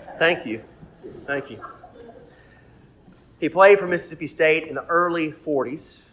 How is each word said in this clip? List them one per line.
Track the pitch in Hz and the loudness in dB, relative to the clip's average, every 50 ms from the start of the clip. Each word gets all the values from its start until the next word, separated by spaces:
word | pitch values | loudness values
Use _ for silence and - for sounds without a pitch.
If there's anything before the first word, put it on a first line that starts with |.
| - - - - | -18 -12 -4 0
Thank | 165 165 175 170 - | 2 2 2 0 -4
you. | 120 107 113 - - - - - - - - - - - - - | -8 -10 -10 -12 -18 -20 -20 -20 -20 -20 -20 -20 -18 -18 -14 -10
Thank | - 139 139 - - | -8 -8 -8 -8 -10
you. | 117 107 - - - - - - - - - - - - - - - _ - - - _ _ - - - - - _ _ _ - - _ - - _ - | -16 -18 -18 -18 -20 -20 -20 -20 -20 -20 -20 -20 -20 -20 -20 -20 -20 _ -20 -20 -20 _ _ -20 -20 -20 -20 -20 _ _ _ -20 -20 _ -20 -18 _ -6
He | 170 147 | -4 -2
played | - 180 190 202 202 196 | 4 6 8 8 8 6
for | 196 180 | 4 -2
Mississippi | 175 170 - - 160 156 165 139 | -4 -4 -4 -8 -10 -10 -12 -8
State | - - 160 156 156 160 156 160 | -2 2 2 2 2 2 -2 -8
in | 139 | -10
the | 135 - | -10 -4
early | - 170 170 175 175 170 170 156 156 | 0 0 2 2 2 0 -2 -4 -4
forties, | 151 - - 160 147 135 123 117 139 160 - - - - _ _ | -6 -10 -6 -4 -2 -2 -2 -4 -6 -12 -14 -16 -20 -20 _ _